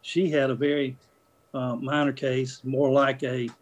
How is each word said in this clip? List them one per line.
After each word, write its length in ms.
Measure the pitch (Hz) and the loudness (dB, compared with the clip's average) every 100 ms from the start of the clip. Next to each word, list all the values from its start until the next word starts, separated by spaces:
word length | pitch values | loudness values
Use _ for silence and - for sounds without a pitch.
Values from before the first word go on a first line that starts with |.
She 260 | - 165 185 | -2 0 2
had 220 | 147 135 | 2 2
a 40 | |
very, 440 | 120 143 147 135 131 _ _ _ _ _ | 2 0 0 -2 -6 _ _ _ _ _
uh, 220 | 135 127 120 | -6 -4 -4
minor 360 | 135 147 143 | -2 0 0
case, 480 | 131 135 127 131 - | 0 -2 0 -2 -6
more 280 | 127 135 143 | -4 0 4
like 320 | 139 135 131 | 4 4 0
a 260 | 139 127 120 - | -4 -2 -4 -8